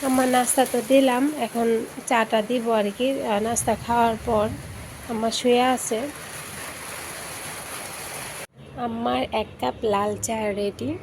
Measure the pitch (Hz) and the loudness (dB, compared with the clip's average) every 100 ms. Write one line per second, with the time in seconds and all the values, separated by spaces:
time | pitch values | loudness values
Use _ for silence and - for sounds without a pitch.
0 | 277 262 254 254 247 - 254 247 226 269 | 2 2 4 4 4 4 4 2 6 6
1 | 269 247 277 302 226 233 233 226 247 - | 8 4 2 0 -4 0 2 2 0 -10
2 | - 240 226 220 214 247 226 226 208 202 | 0 2 4 2 2 0 2 2 2 0
3 | 254 269 247 208 220 233 - 214 - 240 | -2 0 0 0 0 -2 0 -2 0 4
4 | 233 220 - 220 208 - - - - - | 4 2 2 2 2 -2 -10 -12 -14 -14
5 | - 226 226 220 247 240 254 254 - 220 | -6 -2 0 2 4 6 6 2 0 -2
6 | 285 - - - - - - - - - | -4 -8 -14 -12 -12 -12 -12 -12 -14 -12
7 | - - - - - - - - - - | -12 -12 -12 -12 -12 -12 -12 -12 -10 -12
8 | - - - - - - - 262 240 233 | -12 -10 -12 -12 -14 -16 -16 -6 -6 -2
9 | 233 254 254 220 214 - 247 - 226 202 | 0 0 0 -2 -4 -4 -4 -2 0 2
10 | 208 208 - 220 214 202 202 196 247 339 | 0 -2 -4 -2 -2 -2 -4 -4 -6 -6